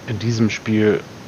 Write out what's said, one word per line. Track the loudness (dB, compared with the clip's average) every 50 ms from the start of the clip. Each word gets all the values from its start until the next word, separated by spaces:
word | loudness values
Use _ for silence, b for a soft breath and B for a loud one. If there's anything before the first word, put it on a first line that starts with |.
| -8 -8
in | -6 -4
diesem | -2 -2 2 2 2 2
Spiel, | 0 -2 -2 0 2 4 4 4 4 2 -2 -8 -14 -18 -18